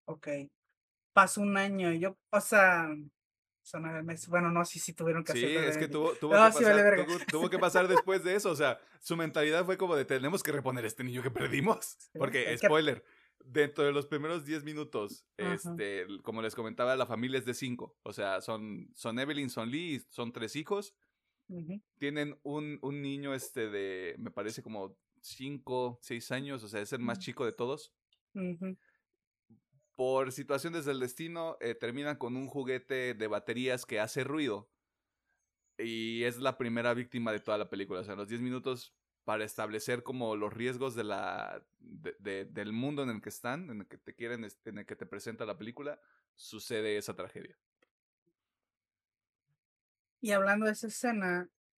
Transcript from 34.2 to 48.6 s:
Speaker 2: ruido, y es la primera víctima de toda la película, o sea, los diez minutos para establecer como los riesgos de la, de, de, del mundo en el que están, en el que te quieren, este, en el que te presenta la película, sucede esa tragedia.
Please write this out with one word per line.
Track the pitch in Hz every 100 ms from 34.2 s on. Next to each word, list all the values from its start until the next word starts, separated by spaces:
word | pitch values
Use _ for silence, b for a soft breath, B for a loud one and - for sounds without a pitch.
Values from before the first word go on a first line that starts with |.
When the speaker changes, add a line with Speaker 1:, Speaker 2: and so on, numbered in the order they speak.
Speaker 2:
ruido, | 127 151 143 101 101 _ _ _ _ _ _ _ _ _ _ -
y | 113 113 113 113
es | 120 117
la | 131 127
primera | 120 117 120
víctima | 120 123 123 117
de | 107
toda | - 107
la | 104
película, | 98 98 92
o |
sea, | 95
los | 98 101
diez | 120
minutos | 123 127 127 127 - _ _ _
para | - 107
establecer | 107 - 107 107 - 123
como | 120 127 113 107
los | 107
riesgos | 101 120 127 131
de | 117
la, | 104 98 95 98 104 - - _
de, | - - 87 -
de, | 101 95
del | 98 104 104
mundo | 113 135 147
en | 135
el | 107
que | 104
están, | - 120 139 180
en | 110
el | 95
que | 120
te | -
quieren, | - 117 120
este, | 107 - -
en | 104
el | 104
que | 104
te | 95
presenta | 101 117 113 113
la | 95
película, | 107 117 143 147 _ _ _
sucede | _ - 110 - 113 107 104
esa | 101 95
tragedia. | 92 - 87 _ _ _ _ _ _ _ _ _ _ _